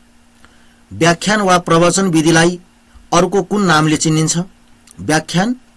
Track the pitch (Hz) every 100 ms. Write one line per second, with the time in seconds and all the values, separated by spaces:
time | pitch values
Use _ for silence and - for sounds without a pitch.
0 | _ _ _ _ - _ _ _ _ 98
1 | 160 170 190 214 190 180 175 165 175 190
2 | 196 160 156 160 170 175 - _ _ -
3 | - 170 180 196 175 208 185 156 156 151
4 | 165 156 156 170 185 _ _ - - -
5 | 98 156 151 165 214 254 _